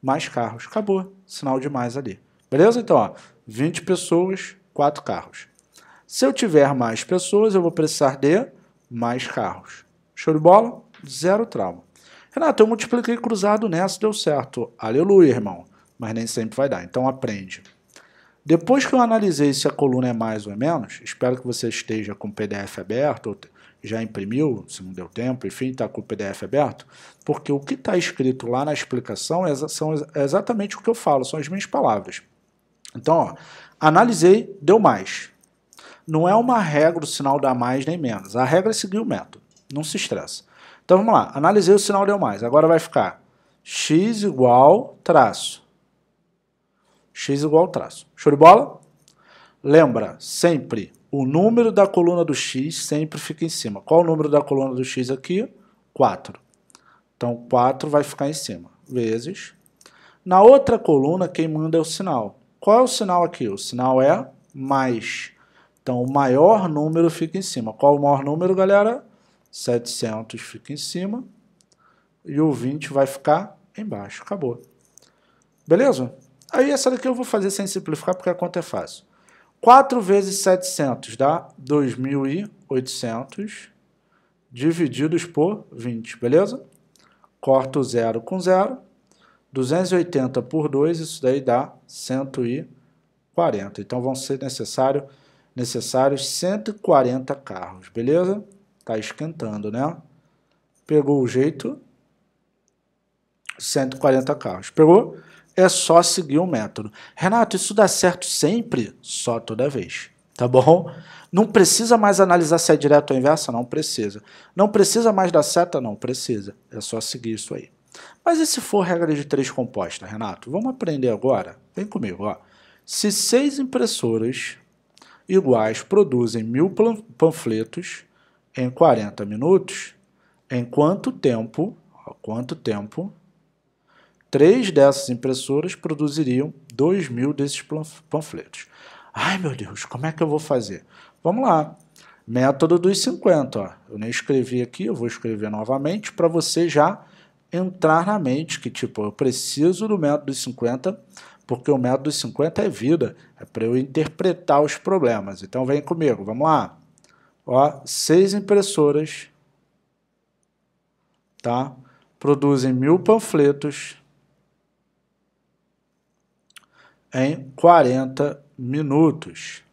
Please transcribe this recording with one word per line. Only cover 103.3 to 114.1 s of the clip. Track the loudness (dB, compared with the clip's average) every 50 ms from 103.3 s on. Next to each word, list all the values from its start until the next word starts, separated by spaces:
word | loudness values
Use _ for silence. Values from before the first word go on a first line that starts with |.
| _ _ _ _ -18
Cento | -14 -10 -6 -4 -2 -4 -4 -6
e | -2
quarenta | 0 2 2 2 0 -2 -6
carros. | -6 -6 -10 -10 -10 -12 -12
Pegou? | _ 4 6 8 8 6 6 2 -8 -16 -20 -20 -20 -20 _ _ _
É | 4 4 4
só | 4 0 0 6 6 6
seguir | 6 6 0 -4 -4 -2 0 0
o | 0
método. | 0 -2 -4 -4 -6 -10 -12 -14 -14 _ -18 -20 -20 _
Renato, | -4 -2 0 2 2 2 2 0
isso | -4 -4 -4 4
dá | 4 4 4
certo | 4 2 0 0 0 0 -6
sempre? | -6 -4 -2 0 0 0 -2 -4 -4 -4 -4 -4 -6 -10 _ _
Só | -12 -12 -8 -6 -4 -4 -6
toda | -6 -10 -6 -4 -4 -4
vez, | -4 -6 -8 -8 -12 -14 -16 -16 _ _ _ _ _
tá | -4 -2
bom? | 4 6 6 8 8 6 6 4 -4 -12 -18 -20 -20 -20 -20 -20 _
Não | 0 2 2
precisa | 4 6 4 6 6 4 0 2 4 4 4
mais | 4 4 4 4
analisar | 4 6 6 2 4 2 2 0
se | 4 4 2
é |
direto | 4 6 6 6 6 6 4
ou | -2 0
inversa? | 2 2 2 2 0 -6
Não | -6 -6 -6
precisa. | -4 -6 -6 -6 -6 -6 -6 -6 -6